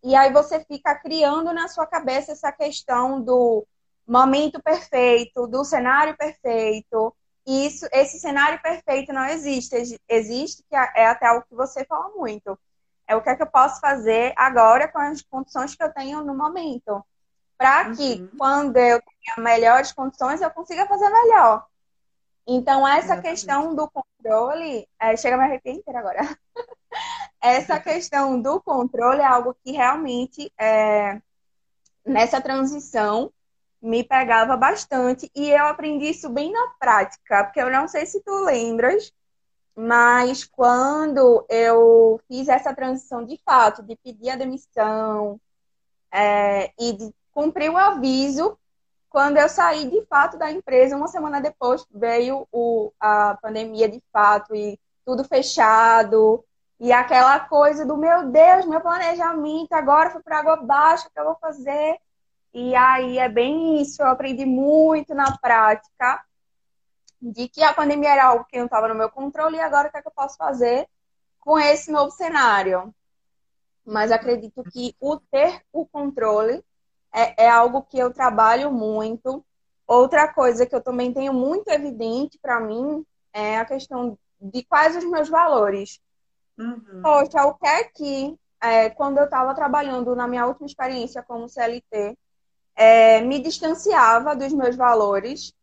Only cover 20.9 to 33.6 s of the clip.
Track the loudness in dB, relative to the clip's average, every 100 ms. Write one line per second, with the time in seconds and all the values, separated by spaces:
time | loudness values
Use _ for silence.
20.9 | 0 2 4 6 6 6 4 -4 _ _
21.9 | _ _ _ _ _ -4 -2 0 2 4
22.9 | 2 0 -4 -4 -10 -4 -4 -4 -6 -6
23.9 | -8 -14 _ -2 -2 -2 -6 -8 -10 -12
24.9 | _ -2 0 0 0 0 -2 -8 -12 -10
25.9 | -10 -8 -6 -8 -10 _ -18 -18 -20 _
26.9 | -12 -12 -12 -14 _ 0 0 -2 -6 -4
27.9 | -6 -4 -4 -2 -2 -4 -6 -4 -4 -4
28.9 | 0 0 2 2 2 0 -10 -12 -2 0
29.9 | 0 -4 -6 -8 -10 -18 _ 0 2 2
30.9 | 0 -2 -8 _ _ _ _ _ _ _
31.9 | _ -4 -2 0 -2 -4 -4 -4 -6 -8
32.9 | -4 -2 -2 -6 _ _ _